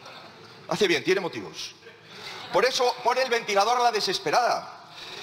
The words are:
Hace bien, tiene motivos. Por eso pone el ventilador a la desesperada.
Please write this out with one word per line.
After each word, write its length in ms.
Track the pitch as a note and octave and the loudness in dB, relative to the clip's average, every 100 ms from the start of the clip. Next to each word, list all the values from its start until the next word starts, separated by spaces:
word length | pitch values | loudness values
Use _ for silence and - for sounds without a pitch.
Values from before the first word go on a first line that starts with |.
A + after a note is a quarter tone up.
| - - - - - - - | -20 -18 -20 -20 -20 -20 -6
Hace 180 | F3+ F#3+ | 0 2
bien, 160 | C#3+ | 2
tiene 160 | D#3 F#3+ | 2 0
motivos. 560 | F3 A2+ F#2 - - - - - - - - - - | -2 -8 -10 -12 -14 -16 -20 -20 -20 -16 -14 -14 -2
Por 100 | F3 | 2
eso 320 | B3 C4 B3 - | 2 4 2 2
pone 180 | A3+ A#3+ | 0 2
el 80 | C4 | 2
ventilador 480 | A#3 G#3+ G3 A3 B3+ | 0 2 4 4 4
a 40 | |
la 80 | A#3+ | 2
desesperada. 1000 | G#3+ G3 F3 D3+ G#3 A#3+ - - - - - - - | 2 -2 -2 2 2 2 0 -6 -16 -18 -16 -14 -14